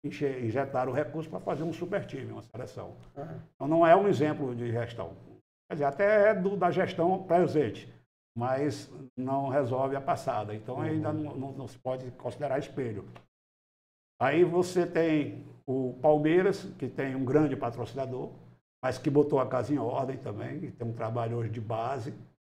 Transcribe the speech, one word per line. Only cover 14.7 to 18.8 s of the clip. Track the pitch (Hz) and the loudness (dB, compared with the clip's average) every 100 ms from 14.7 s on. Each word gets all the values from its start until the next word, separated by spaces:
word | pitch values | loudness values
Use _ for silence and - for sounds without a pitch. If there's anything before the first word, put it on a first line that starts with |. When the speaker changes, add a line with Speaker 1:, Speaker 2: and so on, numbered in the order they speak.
| 175 170 | 2 2
Speaker 1:
tem | 165 165 156 127 - - - - | 2 4 2 0 -6 -16 -16 -4
o | 131 127 127 | -2 -2 2
Palmeiras, | 156 151 151 175 190 190 - - | 6 6 6 4 4 0 -8 -8
que | 127 | -8
tem | - 139 131 | -4 -4 -2
um | |
grande | 131 143 151 131 | 2 4 4 0
patrocinador, | 120 120 113 139 131 127 151 - - - _ _ | -4 -6 -8 -6 -6 -6 -10 -14 -20 -20 _ _